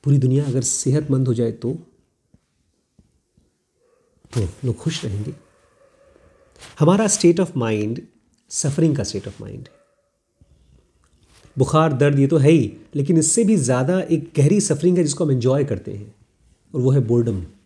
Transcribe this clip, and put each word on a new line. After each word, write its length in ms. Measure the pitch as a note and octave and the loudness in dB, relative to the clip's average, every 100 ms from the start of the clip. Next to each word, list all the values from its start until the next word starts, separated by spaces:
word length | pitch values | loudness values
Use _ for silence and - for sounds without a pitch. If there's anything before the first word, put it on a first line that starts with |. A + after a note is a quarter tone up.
पूरी 140 | C#3+ C#3 | 2 2
दुनिया 260 | B2+ C3 C#3+ | 4 0 0
अगर 160 | C3 | -2
सेहतमंद 640 | A#2 - - C#3+ D3+ C3 C3 | -2 -4 -2 -2 0 -2 0
हो 60 | |
जाए 180 | A#2 A#2 | -2 -2
तो, 220 | A2 A#2+ D#3+ - _ _ _ _ _ _ _ _ _ _ _ _ _ _ _ _ _ _ _ _ _ _ _ _ | -4 -8 -8 -12 _ _ _ _ _ _ _ _ _ _ _ _ _ _ _ _ _ _ _ _ _ _ _ _
तो 140 | A#2+ F2+ - B2+ | -6 -6 -6 -6
लोग 100 | - | -4
खुश 280 | - D#3+ A#2+ | -6 -6 -8
रहेंगे। 280 | G2+ G#2+ - _ _ _ _ _ _ _ _ _ _ _ _ - - | -8 -8 -12 _ _ _ _ _ _ _ _ _ _ _ _ -20 0
हमारा 260 | D3+ G3 A3 | 2 2 0
state 320 | - E3+ E3+ | 2 2 2
of 120 | F3+ - | -2 -2
mind 420 | A2+ G#2+ G#2+ A#2+ - _ _ _ _ | -2 -2 -4 -6 -12 _ _ _ _
सफरिंग 440 | - C#3+ C#3 E3 C3 | -6 -4 0 0 0
का 80 | |
state 200 | G2 G2+ | -4 -8
of 120 | G2 - | -12 -14
mind 320 | G#2 - - | -16 -16 -18
है। 100 | _ _ _ _ _ _ _ _ _ _ _ _ _ _ _ _ _ - - | _ _ _ _ _ _ _ _ _ _ _ _ _ _ _ _ _ -14 -2
बुखार, 360 | C3 D#3 D#3+ | 2 2 2
दर्द, 260 | C3 D3 C#3 | 2 2 4
ये 80 | C#3 | 2
तो 100 | D#3 | 4
है 140 | C#3 | 4
ही, 200 | - - - - D3 | 4 2 -6 -10 -6
लेकिन 220 | C#3 E3 | 0 2
इससे 260 | D#3+ - | 2 2
भी 120 | G#3+ G#3+ | 2 2
ज़्यादा 420 | B2 B2+ C3+ F#3 | 2 0 0 -2
एक 300 | - D#3+ C#3 - | 0 -4 -2 2
गहरी 220 | C#3+ G3+ | 4 4
सफरिंग 360 | - D3 F3 F3+ | 0 0 2 2
है 60 | |
जिसको 220 | D#3+ C#3+ D#3+ | 0 -2 -2
हम 60 | |
एंजॉय 320 | C3 A#2+ C3+ C#3+ | 0 2 0 -2
करते 280 | G2+ - | -4 -8
हैं, 200 | G2 G#2+ _ _ _ _ _ _ | -14 -14 _ _ _ _ _ _
और 80 | C3 | -2
वो 100 | B2+ | 2
है 80 | C#3 | 2
बोर्डम। 420 | A2+ A#2+ A#2 G2 F2 - | 2 0 0 -4 -8 -18